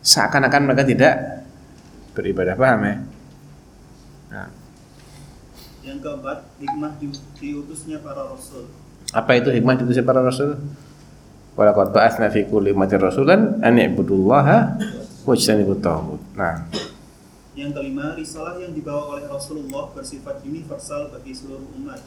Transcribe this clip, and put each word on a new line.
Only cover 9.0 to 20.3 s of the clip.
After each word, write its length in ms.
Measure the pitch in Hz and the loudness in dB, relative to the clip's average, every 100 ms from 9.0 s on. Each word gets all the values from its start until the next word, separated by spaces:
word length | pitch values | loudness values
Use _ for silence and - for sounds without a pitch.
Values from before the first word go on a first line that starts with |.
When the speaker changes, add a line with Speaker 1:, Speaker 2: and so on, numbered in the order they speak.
| - 113 | -4 -4
Speaker 1:
Apa 240 | - 123 | 4 4
itu 120 | 139 | 4
hikmah 280 | 123 123 127 | 2 4 2
diutusnya 240 | 123 123 | 2 2
para 160 | 131 131 | 4 4
rasul? 400 | 127 127 143 143 147 143 - - - - - - - - | 2 0 -4 -4 -10 -14 -20 -20 -20 -20 -20 -20 -16 4
"Wa 80 | 104 | 4
laqad 240 | 104 95 110 | 6 4 6
ba'atsna 320 | 110 110 107 | 4 4 0
fi 160 | 107 | 0
kulli 320 | 98 107 98 98 | 2 2 2 2
ummatin 240 | 95 101 | 2 4
rasulan 640 | 98 - 139 196 220 - | 2 2 4 4 4 2
an 160 | - 120 | 4 6
i'budullaha 960 | 82 - 87 98 95 139 143 214 226 - - - - - | 4 2 0 2 4 6 6 6 4 -2 -6 -10 -16 -8
wajtanibut 560 | - 120 - 107 95 98 | 0 2 4 2 2 0
taghut." 400 | 87 78 80 76 - 101 | 0 -2 -6 -10 -14 -4
Nah. 320 | 90 82 82 - - - - - - - - - | -4 -4 -8 -10 -12 -16 -20 -20 -20 -20 -20 -12
Speaker 2:
Yang 140 | 143 | -10
kelima, 400 | 143 139 135 147 | -8 -8 -6 -8
risalah 400 | 165 151 156 165 180 | -8 -12 -12 -12 -12
yang 80 | 180 | -10
dibawa 480 | 156 151 147 147 143 | -10 -8 -8 -8 -10
oleh 80 | 143 | -10
Rasulullah 640 | 143 - 156 135 139 143 | -10 -10 -12 -10 -10 -10
bersifat 560 | 139 131 139 139 | -14 -16 -14 -12